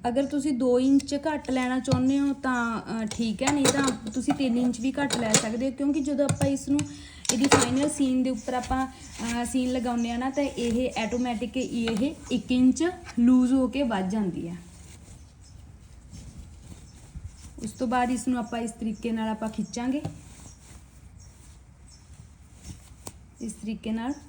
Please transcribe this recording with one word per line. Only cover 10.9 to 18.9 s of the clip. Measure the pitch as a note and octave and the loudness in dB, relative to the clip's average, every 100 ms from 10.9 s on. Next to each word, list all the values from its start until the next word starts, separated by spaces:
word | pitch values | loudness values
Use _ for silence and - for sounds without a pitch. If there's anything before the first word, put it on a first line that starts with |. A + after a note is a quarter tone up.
| G3 | 0
ਆਟੋਮੈਟਿਕ | A3 A#3+ B3 A3+ A#3 C4 | -2 0 0 -2 -2 -2
ਇਹ | A#3+ A#3+ A3+ A3 C#4 - - | -2 0 0 2 0 -2 -4
ਇੱਕ | B3 - | -4 2
ਇੰਚ | B3+ B3+ - E4+ F4+ - - | 6 6 6 0 0 -6 4
ਲੂਜ਼ | A#3+ B3+ B3 | 6 8 6
ਹੋ | C4+ B3+ | 4 4
ਕੇ | B3+ | 2
ਵੱਧ | C4 G3 F#3 | 0 2 0
ਜਾਂਦੀ | A3 G3 E3 E3+ | 0 0 -2 -6
ਹੈ। | F3 - - - - - - - - - - - - - - - - - - - - - - - - - - - - - - | -8 -12 -20 -20 -20 -18 -20 -20 -20 -20 -20 -20 -20 -20 -20 -18 -16 -16 -16 -16 -18 -18 -18 -20 -20 -16 -12 -12 -14 -16 -10
ਉਸ | G#3+ | -10
ਤੋਂ | - B3+ | -4 0
ਬਾਅਦ | B3 B3 | 2 2
ਇਸ | B3+ - | 0 0
ਨੂੰ | B3 | 0
ਆਪਾਂ | A3+ A#3 | -2 -4
ਇਸ | A#3 | -4
ਤਰੀਕੇ | - A3 | -4 -6